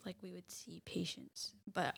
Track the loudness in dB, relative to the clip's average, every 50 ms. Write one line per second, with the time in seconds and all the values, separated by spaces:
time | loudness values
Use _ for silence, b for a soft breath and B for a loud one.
0 | 2 -2 -4 -4 -4 -6 -6 -6 -6 -6 -8 -8 -6 -8 -8 -8 -4 0 2 4
1 | 4 2 0 -2 -6 -8 -6 -4 -4 -4 -4 -6 -8 0 4 6 6 6 4